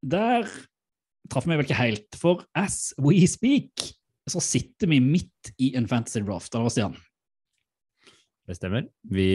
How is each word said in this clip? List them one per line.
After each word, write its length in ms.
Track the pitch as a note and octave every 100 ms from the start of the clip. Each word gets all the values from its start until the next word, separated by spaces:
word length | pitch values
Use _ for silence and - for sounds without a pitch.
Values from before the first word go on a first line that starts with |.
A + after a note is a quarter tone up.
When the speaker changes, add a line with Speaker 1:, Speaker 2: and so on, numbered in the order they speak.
Speaker 1:
Der 440 | C3 C4+ A3+ A#3+ G#3+ - - _ _ _ _ _ -
traff 160 | C3 E3
vi 80 |
vel 120 | D#3 C#3
ikke 100 | G2+
helt, 400 | B2 G#2 - -
for 240 | E3+ F3 - D#3+
as 380 | G3 - - -
we 220 | C#3+ F#3+ F3
speak, 580 | - A#3+ C#4+ - - - - _ _ -
så 140 | F3
sitter 480 | - - - _ F3+
vi 80 | C#3+
midt 520 | B2+ F3+ - _ - -
i 140 | C3 B2+
en 80 | A2
fantasy 360 | A#2+ A2+ A2+ G2+
draft, 280 | F2 - A#2
eller 100 | A#2
hva, 80 |
Stian? 240 | A#2+ G2 - _ _ _ _ _ _ _ _ _ _ _ _ _ _ -
Speaker 2:
Det 100 | F2+
stemmer. 300 | F#2 A2 - _
Vi, 240 | - F#2+ F#2+